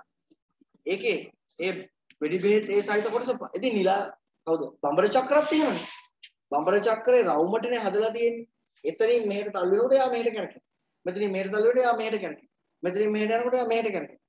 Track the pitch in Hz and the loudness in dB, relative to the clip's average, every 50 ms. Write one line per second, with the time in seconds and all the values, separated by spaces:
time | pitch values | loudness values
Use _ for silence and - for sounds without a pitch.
0 | - _ _ _ _ _ _ _ _ _ _ _ _ _ _ _ - - 190 196 | -12 _ _ _ _ _ _ _ _ _ _ _ _ _ _ _ -6 -6 -4 -2
1 | 214 233 185 135 95 - - _ _ _ _ - 165 190 180 185 185 - _ _ | 0 -2 -2 -2 -4 -10 -18 _ _ _ _ -6 -4 -4 -4 -6 -10 -16 _ _
2 | _ _ _ - 151 156 175 180 175 202 214 214 - - 196 202 202 214 208 208 | _ _ _ -6 -4 -4 -2 0 2 2 2 2 2 0 0 0 0 0 0 0
3 | 208 226 208 240 247 254 254 - - - - 190 220 262 220 202 185 190 190 202 | 0 0 -2 -2 -2 -2 -4 -4 -6 -10 -6 -4 -2 -2 0 2 2 2 2 0
4 | 196 185 - - _ _ _ _ _ 165 165 156 139 - - _ - 143 151 175 | -2 -6 -10 -16 _ _ _ _ _ -2 -2 -2 -2 -6 -8 _ -4 -2 2 2
5 | 208 208 202 262 254 - 285 302 302 - 320 - 285 262 196 170 - - - - | 2 4 4 2 2 4 4 2 2 2 2 0 2 0 0 -4 -6 -10 -14 -16
6 | - _ _ _ - - _ _ _ - 139 143 156 180 196 208 190 226 220 220 | -20 _ _ _ -20 -20 _ _ _ -4 -4 -2 2 2 2 2 2 2 0 0
7 | - 247 247 247 214 175 151 151 165 180 208 226 - 240 247 233 220 196 185 208 | 2 4 4 4 4 4 2 2 2 2 0 -2 -2 -2 -2 -2 -2 -2 0 0
8 | 220 226 220 233 233 233 233 233 233 - _ _ _ _ _ _ - 151 160 - | 0 0 0 0 0 0 0 -2 -8 -14 _ _ _ _ _ _ -8 -6 -2 0
9 | 220 226 240 240 220 202 196 202 208 208 196 190 180 180 196 214 240 254 269 269 | 2 2 2 2 0 0 -2 -4 -6 -6 -4 -2 0 2 2 2 4 4 4 4
10 | 262 254 240 233 233 240 220 214 180 - - - _ _ _ _ _ _ _ _ | 4 2 0 0 -2 -2 -2 -4 -6 -8 -10 -16 _ _ _ _ _ _ _ _
11 | - 175 180 202 214 202 190 190 190 190 202 214 214 233 247 254 254 240 233 220 | -8 -8 -4 -2 -2 -2 -2 -2 -4 -2 0 2 2 2 4 4 2 2 2 0
12 | 220 220 214 208 190 160 151 - _ _ _ _ _ _ _ _ - 180 180 202 | -2 -4 -4 -4 -6 -8 -10 -14 _ _ _ _ _ _ _ _ -4 -2 0 0
13 | 214 214 214 214 214 214 226 233 240 247 247 254 240 220 226 226 226 214 196 170 | 0 0 0 0 0 0 0 0 0 0 0 0 0 0 0 0 0 -2 -4 -6
14 | 147 - - - _ | -6 -8 -14 -20 _